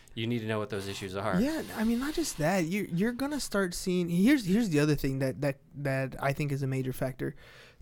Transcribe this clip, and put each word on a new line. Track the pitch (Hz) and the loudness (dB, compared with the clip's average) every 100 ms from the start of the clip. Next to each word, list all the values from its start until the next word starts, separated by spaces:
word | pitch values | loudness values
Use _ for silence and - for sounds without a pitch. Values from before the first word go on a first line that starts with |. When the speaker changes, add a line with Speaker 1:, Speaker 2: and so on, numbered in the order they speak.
| - | -12
Speaker 1:
You | - 113 | -6 -2
need | 120 | -2
to | 110 | -2
know | 107 | -2
what | 104 | -2
those | 101 98 | -4 -6
issues | 95 98 98 | -6 -6 -4
are. | 104 175 | 0 2
Speaker 2:
Yeah, | 269 320 - 233 | 2 0 -6 -2
I | |
mean, | 220 233 | 0 0
not | 277 | -2
just | 311 302 - | -2 -4 0
that. | 151 190 160 | 0 2 0
You, | 202 185 | -2 -2
you're | 170 220 | 0 0
gonna | 240 277 294 | 0 -4 -4
start | - 202 190 | -2 0 0
seeing. | - 190 180 175 | -2 -2 0 2
Here's, | 175 214 294 | 4 6 6
here's | 180 202 220 | 4 2 4
the | 147 | 4
other | 151 | 4
thing | 143 139 135 | 2 0 0
that, | 131 123 | -2 0
that, | 143 135 - 135 | -2 -2 -8 -6
that | 139 135 131 - | -2 -2 -4 -2
I | 139 | -2
think | 139 147 | 0 0
is | 139 | 0
a | 135 | 0
major | 135 127 | 0 -2
factor. | - 131 - 139 - - - - - | -2 -4 -4 -6 -8 -16 -20 -20 -12